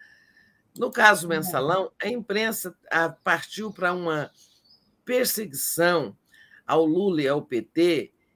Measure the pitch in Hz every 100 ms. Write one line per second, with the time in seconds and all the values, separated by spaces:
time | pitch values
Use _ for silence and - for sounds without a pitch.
0 | - _ _ _ _ _ _ - 240 240
1 | 214 196 170 156 143 139 143 190 185 -
2 | 202 240 196 202 220 214 180 - - 160
3 | 165 151 190 165 - - 214 180 180 180
4 | 170 151 - _ _ _ _ _ _ _
5 | - 247 240 - 196 139 - - 170 170
6 | 110 - _ - - - - 156 160 175
7 | 202 160 135 147 - 117 - 160 175 147
8 | - _ _